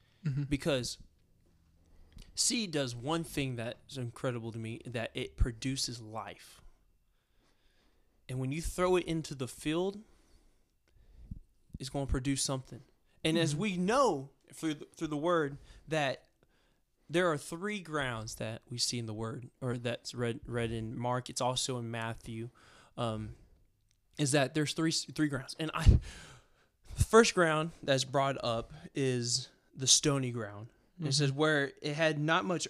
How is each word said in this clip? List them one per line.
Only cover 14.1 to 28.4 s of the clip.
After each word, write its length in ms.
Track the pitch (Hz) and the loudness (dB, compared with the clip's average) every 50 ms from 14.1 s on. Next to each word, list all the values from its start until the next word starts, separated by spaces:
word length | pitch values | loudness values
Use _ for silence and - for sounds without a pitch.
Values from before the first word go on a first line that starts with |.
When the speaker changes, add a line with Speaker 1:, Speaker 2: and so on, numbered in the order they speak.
| 165 135 135 147 - _ _ - | 4 0 -4 -8 -16 _ _ -20
Speaker 2:
through 220 | - - 160 160 147 | -10 -4 -2 -2 -2
the, 120 | 139 - - - | -4 -8 -14 -8
through 120 | - 165 151 | -6 -4 -2
the 80 | 151 | -2
word, 400 | 143 151 175 175 165 147 139 143 - - - - - - 147 | 0 2 2 4 4 2 0 -4 -8 -14 -20 -20 -20 -8 -4
that 360 | 156 156 143 131 - - - _ _ _ _ _ _ _ _ _ _ _ _ _ _ _ _ - | -2 0 0 0 -2 -4 -10 _ _ _ _ _ _ _ _ _ _ _ _ _ _ _ _ -2
there 220 | 143 175 185 175 | 0 2 4 2
are 80 | 151 139 | 2 0
three 420 | - - 165 165 190 208 208 202 | -4 -8 -8 -6 -4 -4 -4 -6
grounds 560 | 170 151 151 147 135 127 117 110 107 113 - | -6 -4 -2 -2 -2 -2 -2 -4 -6 -8 -8
that 260 | - 117 110 113 - - - | -6 -6 -6 -6 -8 -10 -8
we 80 | 123 120 | -4 -2
see 200 | - - 127 120 | 0 0 0 -2
in 80 | 117 | -4
the 80 | 110 104 | -4 -6
word, 340 | 110 113 110 113 - 120 - - _ | -6 -6 -6 -6 -8 -12 -14 -12 _
or 160 | 131 123 123 123 | -4 -4 -4 -2
that's 360 | 120 120 120 - - - - | -2 -4 -4 -4 -8 -8 -6
read, 260 | 120 120 117 113 - - | -2 -2 -2 -2 -4 -8
read 240 | - 120 120 117 113 | -6 -4 -2 -2 -2
in 260 | 117 113 110 110 127 - | -2 -4 -4 -6 -6 -4
Mark. 300 | 120 123 123 123 123 - | -2 -2 -2 -2 -4 -4
It's 120 | - - | -4 -2
also 380 | 127 123 127 127 - - 127 123 | 0 0 0 0 -2 -2 -2 -4
in 120 | 117 113 | -4 -6
Matthew. 600 | 117 113 113 113 113 - - 120 113 113 117 120 - - - - - - - - _ | -4 -4 -4 -6 -6 -8 -10 -10 -10 -8 -10 -10 -12 -18 -20 -20 -20 -20 -20 -14 _
Um, 340 | - 120 113 110 107 107 110 123 - - - - _ _ _ _ _ _ _ _ _ _ _ _ - | -4 -2 -2 -2 -4 -6 -8 -10 -14 -20 -20 -20 _ _ _ _ _ _ _ _ _ _ _ _ -2
is 140 | 151 127 | 0 4
that 220 | 143 147 135 135 - | 4 4 4 4 2
there's 200 | 151 147 139 - | 0 0 0 0
three, 180 | - 160 165 | 0 2 2
three 360 | 151 - - - 131 - 156 147 | 2 0 -2 -4 0 0 0 0
grounds. 280 | 139 120 - - - - | 0 -4 -6 -8 -6 -6
And 120 | 156 156 - | -4 -4 -2
I, 240 | 165 156 - - - - - - - - - - - - _ _ _ _ _ _ _ - - - | 6 8 8 8 8 6 -2 -12 -16 -16 -18 -20 -20 -20 _ _ _ _ _ _ _ -20 -6 -2
the 80 | - - | 0 4
first 300 | - 220 226 233 - - | 8 8 8 8 8 6
ground 360 | 185 170 160 156 156 156 165 - - | 4 4 4 4 2 0 -4 -6 -4
that's 220 | - 143 135 131 131 | 0 2 2 2 2
brought 320 | 131 131 139 135 139 131 - | 0 0 0 2 2 0 -2